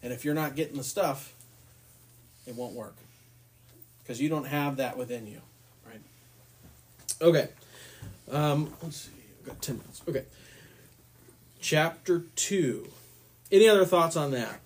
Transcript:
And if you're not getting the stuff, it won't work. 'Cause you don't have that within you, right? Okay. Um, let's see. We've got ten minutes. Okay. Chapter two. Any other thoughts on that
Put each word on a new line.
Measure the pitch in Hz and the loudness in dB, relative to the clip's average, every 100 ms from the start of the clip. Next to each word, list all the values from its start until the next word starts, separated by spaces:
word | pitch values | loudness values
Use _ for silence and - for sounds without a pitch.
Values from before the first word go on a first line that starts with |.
And | 123 | -8
if | 123 | -6
you're | 147 | -4
not | 151 151 135 | -2 -2 -4
getting | 151 143 | -6 -6
the | |
stuff, | 127 - 180 139 - - - - - - - - - - - - - | -8 -2 -2 -2 -10 -20 -20 -20 -20 -20 -20 -20 -20 -20 -20 -20 -16
it | |
won't | 120 123 | -10 -10
work. | 123 104 - - - - - _ _ - - - - - | -10 -14 -16 -20 -20 -20 -20 _ _ -20 -20 -20 -20 -14
'Cause | 117 | -4
you | 147 | -2
don't | 156 135 | -2 -2
have | 147 143 135 | -2 -2 -2
that | 127 123 | -4 -4
within | 120 120 110 | -8 -8 -10
you, | - - - - _ - | -16 -20 -20 -20 _ -20
right? | 220 - - - - - - - - - - - - | -20 -20 -20 -20 -20 -20 -20 -20 -20 -20 -20 -12 2
Okay. | 165 160 - - - - - - - - - | 4 6 2 -8 -20 -20 -20 -18 -18 -18 -6
Um, | 139 151 147 151 - | 0 2 2 -2 -6
let's | 165 143 | -12 -12
see. | - - - - | -16 -20 -20 -20
We've | - | -16
got | - | -12
ten | - 120 | -8 -8
minutes. | - - - | -12 -12 -6
Okay. | 139 131 - - - - - - - - - - - - - | -6 -6 -20 -20 -20 -20 -20 -20 -20 -20 -20 -20 -20 -20 -10
Chapter | - 156 160 160 - 175 170 - | 0 2 2 -2 -2 -2 -2 -6
two. | - 196 147 104 - - - - - - - | -2 0 0 -2 -8 -18 -20 -20 -20 -20 4
Any | 196 220 | 8 10
other | 208 | 8
thoughts | 180 175 165 165 | 6 4 4 2
on | 147 | -2
that | 131 107 104 | -2 -4 -8